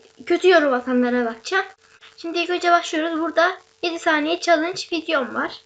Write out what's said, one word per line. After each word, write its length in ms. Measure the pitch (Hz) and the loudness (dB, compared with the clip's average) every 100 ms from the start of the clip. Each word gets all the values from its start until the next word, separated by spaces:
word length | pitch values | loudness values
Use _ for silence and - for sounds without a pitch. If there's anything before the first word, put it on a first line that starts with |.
| _ - - | _ -10 -2
kötü 220 | 339 359 | 2 6
yorum 260 | 339 294 | 6 4
atanlara 500 | 254 254 247 247 247 | 0 0 2 2 0
bakacağım. 420 | 226 220 - 381 392 - _ _ - - | -2 -6 -4 -2 -4 -12 _ _ -20 -14
Şimdi 220 | 330 339 | -6 -4
ilk 120 | 339 | -2
önce 200 | 349 349 | 0 4
başlıyoruz. 500 | 339 339 320 330 320 | 2 2 -4 -2 -2
Burada 380 | 320 320 359 - _ - | -2 2 0 -2 _ -6
yedi 160 | 349 330 | -6 -2
saniye 420 | 339 302 302 349 | 0 0 0 -2
challenge 420 | 349 311 339 - - | 2 2 2 -6 -6
videom 420 | 330 330 285 226 | -6 -2 -2 -2
var. 260 | 220 330 - | -4 -6 -8